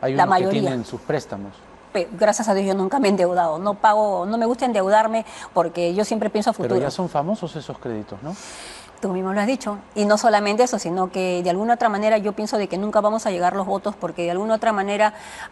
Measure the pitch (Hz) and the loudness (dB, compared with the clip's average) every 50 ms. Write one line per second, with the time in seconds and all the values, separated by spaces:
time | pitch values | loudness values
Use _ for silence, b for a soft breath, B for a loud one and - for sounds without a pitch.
0 | - 135 135 139 180 190 190 185 185 190 202 220 202 175 131 123 113 - - 117 | -4 0 2 2 4 4 4 2 2 2 0 0 0 0 -2 -4 -6 -8 -10 -8
1 | - - 151 147 - - 117 98 101 101 - - - - - - - - - 202 | -4 -4 -4 -4 -4 -8 -10 -12 -12 -14 -16 -20 -20 -20 -20 -20 -16 -6 -4 -4
2 | 170 - - 175 220 208 208 - 220 220 196 196 196 196 190 196 185 190 269 277 | -4 -4 0 2 2 4 4 2 0 0 2 2 2 2 0 0 0 0 2 2
3 | 269 196 202 190 180 180 180 180 175 165 156 160 190 208 202 - - 220 208 214 | 2 4 4 4 2 2 4 2 2 2 0 -2 -2 -4 0 2 4 4 4 4
4 | 214 208 196 180 175 202 220 233 226 233 247 - 269 247 226 202 190 190 208 220 | 2 2 0 -2 -2 -2 -2 0 0 0 0 0 -2 0 2 2 2 4 4 4
5 | 220 220 226 226 220 B B B B B - 190 165 170 170 175 175 170 175 196 | 4 4 0 -2 -4 B B B B B 0 0 0 0 -2 -2 -2 0 0 0
6 | 214 - 226 220 220 214 - 214 208 240 214 - 170 120 - - 139 139 - - | 0 0 -2 -2 -2 -2 -2 0 0 0 -2 -2 -2 0 0 0 0 -2 -2 -4
7 | 185 170 - 147 143 170 220 - - 160 - 160 131 - 131 - - 123 113 107 | -4 -2 -2 -2 -2 -2 -4 -4 -6 -8 -10 -10 -12 -12 -12 -10 -8 -8 -8 -8
8 | 104 - 104 98 123 151 190 B B B B B B B B B B B B - | -8 -10 -14 -12 -12 -12 -12 B B B B B B B B B B B B -6
9 | - 196 185 185 190 190 190 208 202 220 269 - - 214 202 202 - - - 208 | -4 -4 -2 -2 -2 -2 0 0 0 0 -2 -2 -4 -6 -8 -8 -12 -8 -2 0
10 | 202 208 208 208 - 233 208 208 208 202 208 214 247 247 - 202 - 170 175 185 | 2 4 4 4 4 4 4 4 2 2 2 4 2 2 2 -2 -4 -2 -2 0
11 | 185 185 - 190 185 185 180 180 180 175 170 190 214 233 240 233 240 226 208 196 | -2 -2 -2 -2 -2 0 0 0 0 0 0 0 2 0 2 2 2 0 0 0
12 | 214 214 220 214 190 214 202 - 214 214 - 214 202 185 175 185 202 214 208 214 | 2 2 2 2 2 -2 -4 -4 -4 -2 -2 -2 -2 -2 -2 -4 -4 0 2 2
13 | 202 208 214 226 - 220 190 175 180 180 180 196 190 190 196 190 - 208 202 - | 2 2 2 0 0 -2 0 2 2 2 2 0 -2 -2 -2 -2 -2 -6 -6 -4
14 | - 170 170 - 175 170 175 180 208 220 220 220 233 226 214 202 190 202 202 208 | -6 -6 -4 -4 -2 -2 -2 -2 0 0 0 2 2 2 2 2 0 -2 2 2
15 | 214 208 B B B B B B B B | 2 0 B B B B B B B B